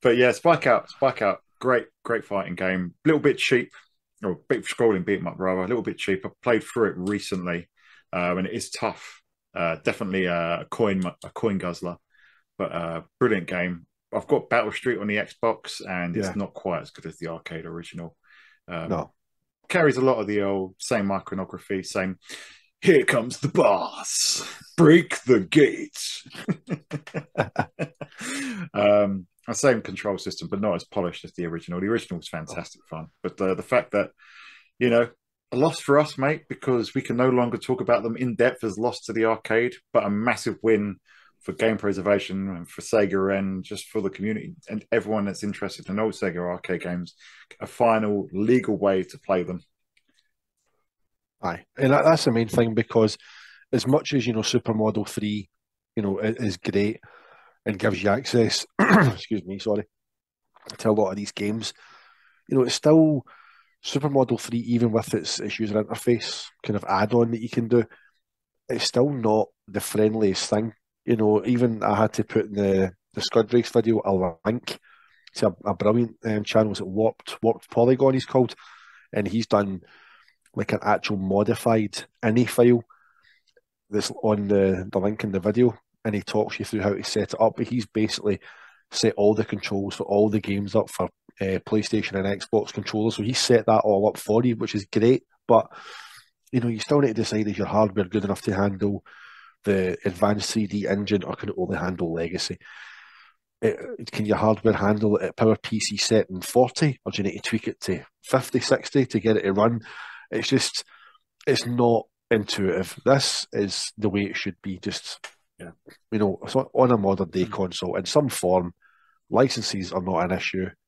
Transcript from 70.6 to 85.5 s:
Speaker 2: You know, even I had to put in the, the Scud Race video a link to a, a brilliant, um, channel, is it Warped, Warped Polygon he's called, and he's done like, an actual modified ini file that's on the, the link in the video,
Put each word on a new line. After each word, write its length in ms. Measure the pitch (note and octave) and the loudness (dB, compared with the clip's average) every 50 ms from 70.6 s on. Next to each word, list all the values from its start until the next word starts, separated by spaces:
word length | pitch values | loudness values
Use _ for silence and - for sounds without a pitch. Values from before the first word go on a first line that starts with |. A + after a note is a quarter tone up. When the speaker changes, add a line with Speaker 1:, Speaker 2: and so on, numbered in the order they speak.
| A2 A#2 - _ _ _ _ _ _ | -2 -4 -8 _ _ _ _ _ _
Speaker 2:
You 100 | - A#2+ | -2 0
know, 280 | G#2+ A2 G#2+ G#2+ G#2+ - | 2 4 4 4 4 2
even 360 | A2 B2 A#2+ B2 B2 A2+ G#2+ G#2 | 2 2 2 2 2 0 0 0
I 120 | G2+ G#2+ | 0 2
had 180 | A2 A2 G#2+ - | 2 2 2 2
to 100 | - G#2+ | -2 -4
put 220 | _ - A2+ G#2 | _ 0 -2 -2
in 80 | G#2+ G#2 | 0 -2
the, 380 | G2+ G2+ G2 G2 F#2+ F#2+ F#2 F2+ _ _ _ _ | 0 2 2 4 2 2 0 -2 _ _ _ _
the 80 | - | -6
Scud 300 | G#2 - - A2+ A2+ G#2 - | -6 0 2 2 2 4 2
Race 180 | A#2+ A2+ - | 0 0 2
video 300 | - A#2+ A2 A2+ A2+ G#2+ - | 0 0 2 4 2 2 2
a 320 | G2+ G2 F#2 F#2 F2+ E2 _ _ G#2 | 0 0 2 0 -2 -4 _ _ -4
link 300 | A2+ A#2+ _ - - - _ _ - _ _ _ _ _ _ - _ | -4 -4 _ -10 -12 -12 _ _ -20 _ _ _ _ _ _ -18 _
to 120 | - - G#2+ | 0 0 0
a, 220 | E2+ - - G#2 | 0 0 -6 -6
a 40 | G2 | -4
brilliant, 400 | F2 - G#2 G#2+ A#2+ A#2+ A2+ - _ - | 0 2 2 4 4 2 0 -2 _ -6
um, 180 | A#2 G#2+ G#2+ G#2 | -4 -2 -2 -4
channel, 280 | - - A2 A2 G#2+ | 0 2 2 4 2
is 80 | G2+ - | 0 -6
it 80 | G#2 F#2 | -8 -6
Warped, 500 | F#2+ G#2 A2 A2+ - _ - - - - | -2 0 0 0 0 _ -12 -14 -12 -2
Warped 280 | - A2 A2+ - - _ | 0 0 0 0 -4 _
Polygon 420 | - - A#2 B2 C3 B2+ C3+ C3+ C3+ | 2 4 6 6 6 6 4 4 4
he's 120 | C3 B2 | 2 -2
called, 280 | - - C3 B2 A#2 - _ - - - - - - - - _ _ - | 0 2 2 2 2 0 _ -20 -20 -20 -20 -20 -20 -20 -20 _ _ -4
and 140 | G#2+ G#2 F#2+ | -4 -4 -2
he's 200 | F2+ A2+ A2+ - | -2 -2 -2 2
done 340 | - G#2+ G2+ G2+ F#2+ F#2 - _ - - - _ - _ _ _ _ _ _ _ _ | 2 2 2 2 -4 -8 -10 _ -20 -20 -20 _ -20 _ _ _ _ _ _ _ _
like, 180 | - A2 - - | -8 -4 -2 -4
an 60 | G#2+ | -2
actual 360 | - G#2 G#2 F#2 - - G#2+ G2 | 0 0 0 0 0 -4 -4 -4
modified 840 | F#2+ F#2+ F#2+ G2+ G#2 G#2 A#2 - - A#2 A2+ A2+ G#2+ G#2 - - - - _ _ - | -2 0 2 2 2 2 0 0 2 2 2 2 2 -2 -6 -10 -14 -14 _ _ -2
ini 240 | A#2 A2 A#2+ B2 A2 | 2 2 2 2 2
file 360 | - - A#2+ A#2+ A#2+ A#2 A#2 _ _ _ _ _ _ _ _ _ _ _ _ _ _ _ _ _ _ _ _ _ | 4 4 6 6 6 4 2 _ _ _ _ _ _ _ _ _ _ _ _ _ _ _ _ _ _ _ _ _
that's 220 | G#2 G#2 G2 - - - - | -4 -4 -4 -4 -6 -4 0
on 240 | A2+ G#2+ G#2 G#2 G2 | 0 0 0 2 2
the, 400 | G#2 G2 G2 F#2+ F#2+ F2+ F#2 G2+ | 4 4 4 4 2 0 -4 -4
the 80 | - G2 | -4 -2
link 240 | F#2 G2+ G#2+ G#2+ - | -2 -2 -4 -2 -6
in 80 | G#2+ | -4
the 80 | F#2+ G2 | -4 -2
video, 380 | F2 G#2 | -2 0